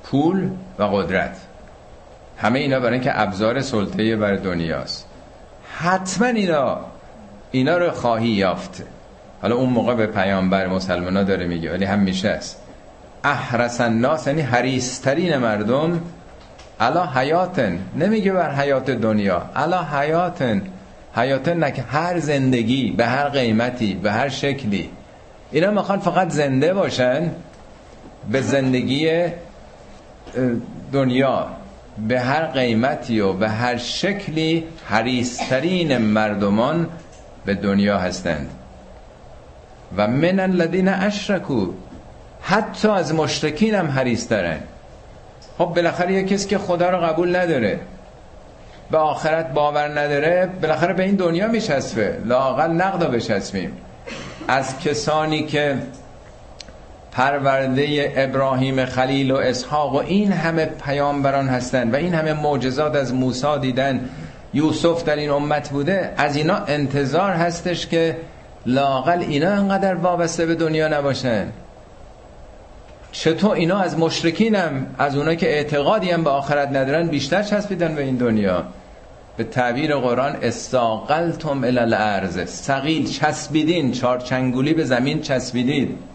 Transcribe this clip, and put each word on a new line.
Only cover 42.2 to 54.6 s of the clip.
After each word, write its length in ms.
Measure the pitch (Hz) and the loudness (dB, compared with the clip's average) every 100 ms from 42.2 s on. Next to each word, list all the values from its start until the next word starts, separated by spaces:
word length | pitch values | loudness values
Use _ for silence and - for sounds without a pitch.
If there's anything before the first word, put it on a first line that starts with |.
| - - | -20 -14
حتی 460 | - 202 208 - 214 | 0 0 0 0 2
از 260 | 202 147 | 2 2
مشرکین 600 | 160 147 - 156 151 220 | 0 0 0 -2 2 2
هم 120 | 208 160 | 2 0
حریص‌ترن. 720 | 135 127 110 - 107 85 78 - - - - - - - - - - | 0 0 0 0 0 0 -4 -10 -18 -20 -20 -20 -20 -20 -20 -18 -2
خب، 60 | |
بالاخره 480 | 175 165 170 156 180 | 0 2 0 0 0
یه 100 | 190 | 0
کسی 260 | 190 202 - | 2 0 0
که 100 | 202 | -2
خدا 320 | 185 175 175 | 0 0 2
رو 80 | 185 | 2
قبول 380 | 170 160 180 180 | 0 0 0 2
نداره، 440 | 180 143 107 - - - - - - - - - - - - | 2 2 0 -2 -8 -18 -20 -20 -20 -20 -20 -20 -20 -20 -2
به 80 | 160 | 2
آخرت 540 | 151 131 156 160 160 | 2 0 0 0 0
باور 480 | 147 147 147 147 147 | 0 2 2 -2 -2
نداره، 480 | 147 143 156 180 185 185 | 0 2 2 2 0 -2
بالاخره 320 | 156 151 175 | 0 2 2
به 80 | 180 | 2
این 120 | 185 | 2
دنیا 340 | 196 175 165 214 | 2 2 2 2
میچسبه، 680 | 233 - 135 - 110 98 92 | 0 0 -2 0 0 0 -2
لااقل 460 | 98 127 135 127 160 | 2 2 2 2 2
نقدا 380 | 165 190 185 156 | 2 0 0 0
بچسبیم. 640 | 120 107 101 - 98 82 - - - - - - - - | 0 0 -2 -2 -6 -6 -10 -16 -18 -16 -14 -14 -10 0
از 300 | 131 | 0